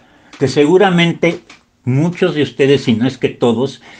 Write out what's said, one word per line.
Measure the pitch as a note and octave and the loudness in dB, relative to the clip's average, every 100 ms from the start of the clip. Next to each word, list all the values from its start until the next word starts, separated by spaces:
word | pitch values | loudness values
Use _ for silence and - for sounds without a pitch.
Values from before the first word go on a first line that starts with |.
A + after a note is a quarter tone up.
| _ _ _ - | _ _ _ -6
que | C3 | -2
seguramente | D3+ D3 F#3 G3 F3 E3+ D#3+ E3+ E3+ _ - _ _ | 0 2 4 4 2 0 0 -4 -4 _ -20 _ _
muchos | - C3 E3+ F3 F3+ D3+ | -4 0 -2 -2 -4 -2
de | |
ustedes, | C3+ - C#3 C#3 | -4 0 2 2
si | C3+ | 2
no | A2 B2+ | 0 0
es | C3 | -2
que | - | -6
todos, | - A#2+ A#2 C3+ - - | -2 -2 0 -4 -8 -20